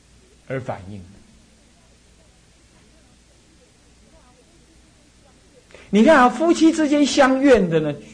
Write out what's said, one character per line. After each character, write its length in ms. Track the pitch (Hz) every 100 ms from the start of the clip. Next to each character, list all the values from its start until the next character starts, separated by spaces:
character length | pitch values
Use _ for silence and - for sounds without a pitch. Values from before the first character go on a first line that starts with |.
| _ _ _ _ -
而 120 | 135
反 200 | 120 113 90
应。 100 | 104 90 98 _ _ _ _ _ _ _ _ _ _ _ _ _ _ _ _ _ _ _ _ _ _ _ _ _ _ _ _ 214 _ _ 240 226 220 _ _ _ _ 302 _ _ _ _ _ _ - -
你 160 | 196
看 100 | 240
啊， 140 | 302 247
夫 240 | - 330
妻 180 | 330 320
之 160 | 311 302
间 180 | 294 285
相 340 | - 262 262
怨 300 | 277 233 180
的 100 | 160
呢， 140 | 151 143 -